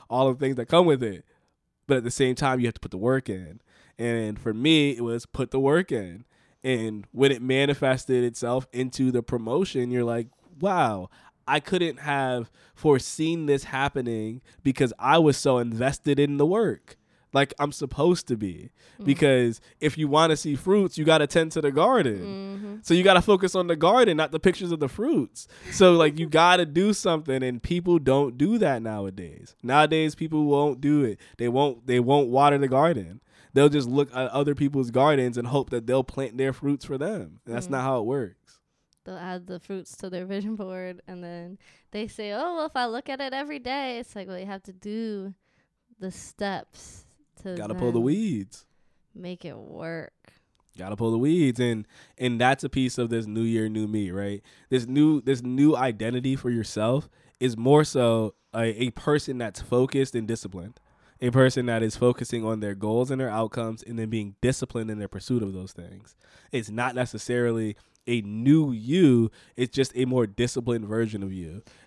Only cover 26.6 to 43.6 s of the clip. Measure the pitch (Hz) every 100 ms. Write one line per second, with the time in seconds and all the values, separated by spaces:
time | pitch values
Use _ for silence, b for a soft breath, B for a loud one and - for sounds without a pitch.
26.6 | 160 165 202 202 185 160 160 131 127 123
27.6 | - 175 180 170 131 135 143 123 165 233
28.6 | 165 123 113 107 98 95 85 - - _
29.6 | 117 143 151 160 156 - 160 156 147 143
30.6 | 147 127 143 147 123 98 B B 120 127
31.6 | 143 117 127 123 123 143 123 127 143 143
32.6 | 139 131 165 135 85 104 _ b b 135
33.6 | 147 147 120 135 135 131 127 135 143 143
34.6 | 143 139 120 123 147 143 123 120 120 135
35.6 | 123 120 113 127 127 - 131 120 135 127
36.6 | 139 139 - 135 170 202 82 - - 117
37.6 | 180 135 131 127 110 139 104 - _ _
38.6 | _ _ _ _ 185 185 180 180 180 180
39.6 | - 190 - - 185 180 185 202 208 214
40.6 | 185 185 185 180 - 180 175 175 175 196
41.6 | b b b 208 220 - 208 208 349 330
42.6 | 302 254 240 233 - 269 269 269 294 285